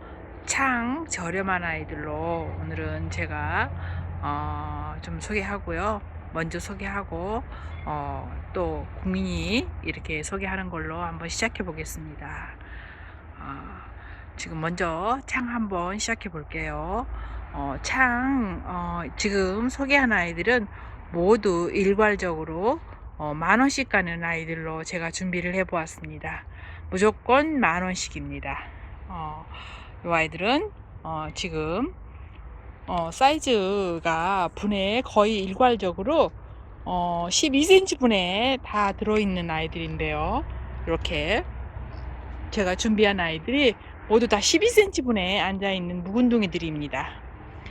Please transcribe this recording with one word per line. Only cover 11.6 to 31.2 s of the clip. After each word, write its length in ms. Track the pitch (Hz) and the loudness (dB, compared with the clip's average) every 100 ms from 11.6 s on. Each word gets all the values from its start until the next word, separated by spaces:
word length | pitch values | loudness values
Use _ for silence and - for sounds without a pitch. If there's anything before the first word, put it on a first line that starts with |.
보겠습니다. 840 | 180 156 156 - 156 151 147 151 - - - - - - - - - - | -6 -6 -8 -10 -10 -12 -10 -10 -10 -14 -14 -14 -14 -16 -16 -16 -16 -14
아, 440 | 78 139 - - - - - - - | -12 -10 -12 -14 -14 -16 -14 -14 -14
지금 260 | - 175 160 | -12 -8 -4
먼저 600 | 160 170 175 160 202 262 269 | -2 0 0 0 0 0 -2
창 220 | 254 240 | -2 -2
한번 500 | 233 214 185 175 208 | -2 0 0 -2 -2
시작해 320 | - 226 196 | -2 -2 -4
볼게요. 760 | 165 147 160 156 151 160 214 269 - - - - | -8 -8 -6 -4 -4 -2 -2 -4 -6 -8 -10 -10
어, 240 | 143 139 135 | -6 -4 -4
창, 800 | - 254 254 240 262 269 208 175 | -2 4 4 4 2 2 2 -2
어, 380 | - 180 175 170 170 - | -4 -4 -2 -4 -4 -2
지금 520 | 208 202 185 202 247 | 2 4 2 2 0
소개한 420 | - 269 285 254 | 0 4 6 6
아이들은 560 | 202 170 170 190 247 202 - - - - | 4 2 0 2 2 2 -8 -14 -14 -6
모두 580 | 170 180 226 208 170 175 | 2 6 6 6 2 2
일괄적으로, 1080 | - 190 202 214 202 185 160 160 160 214 330 - - - - | 2 4 6 6 4 0 -2 -4 0 0 0 -4 -14 -14 -8
어, 160 | 151 | -4
만 260 | 151 165 220 | -2 4 6
원씩 300 | 277 269 262 | 6 4 2
가는 340 | 202 175 170 | 2 2 -2
아이들로 600 | 170 165 165 165 160 160 | -2 -2 -4 -4 -4 -6
제가 260 | 160 175 165 | -6 -4 -4
준비를 440 | - 185 175 180 | -4 -2 0 0
해 100 | 190 | 0
보았습니다. 800 | 185 175 160 - 160 156 160 156 - - - - - | 0 0 -4 -8 -12 -10 -8 -10 -12 -14 -14 -14 -6
무조건 720 | 185 214 208 - 262 311 294 | 4 4 4 6 6 6 4
만 220 | 180 175 | 4 2
원씩입니다. 760 | 185 180 - 156 143 139 139 135 - - - - - | 0 -2 -4 -6 -8 -6 -6 -8 -10 -14 -14 -14 -12
어, 380 | 180 156 156 160 - - - - - | -8 -8 -8 -12 -14 -14 -14 -14 -10
이 40 | 175 | 2
아이들은, 640 | 165 160 160 196 285 415 - - - | 2 2 0 2 2 0 -8 -16 -12
어, 260 | 160 160 | -6 -4